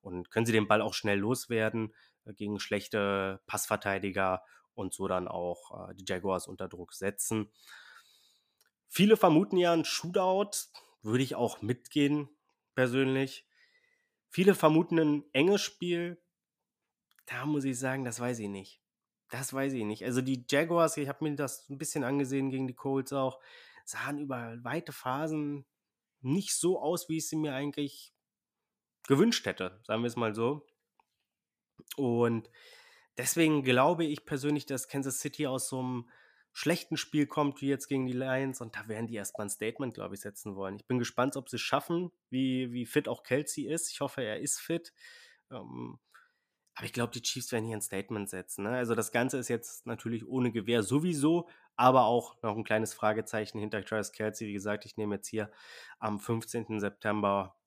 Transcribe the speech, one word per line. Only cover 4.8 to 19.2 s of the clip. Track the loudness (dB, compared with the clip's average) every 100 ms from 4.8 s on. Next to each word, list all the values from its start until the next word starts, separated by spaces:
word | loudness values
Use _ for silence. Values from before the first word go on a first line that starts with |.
| -8
so | -4 -2
dann | -2 -2
auch, | -4 -4 -6 -12 -16 -14
äh, |
die | -12 -6
Jaguars | -4 0 -2 -4
unter | -10 -10
Druck | -10 -14
setzen. | -6 -6 -4 -2 -2 -4 _ -20 -20 -20 -20 _ _ _ _ _ _ _ _ _
Viele | 4 8 10
vermuten | 8 8 6 4
ja | 4
ein | 4 2
Shootout, | -4 0 0 2 2 0 -4 -8 -16 -20 _
würde | -2 0
ich | 0
auch | 0 0 0
mitgehen, | -4 -4 -2 2 4 2 -4 _ _ _ _
persönlich. | 0 2 4 2 2 -2 -6 _ _ _ _ _ _ _ _ _
Viele | 4 6
vermuten | 8 6 6 6 4
ein | 4 2 0
enges | 2 4 4
Spiel. | 0 -6 -2 -2 -2 -8 _ _ _ _ _ _ _ _ _ _
Da | -12 -6 -2
muss | 0
ich | 0 -2
sagen, | -2 -2
das | -4 -2
weiß | -2 -2
ich | -4
nicht. | -6 -10 -20 _ _ _ _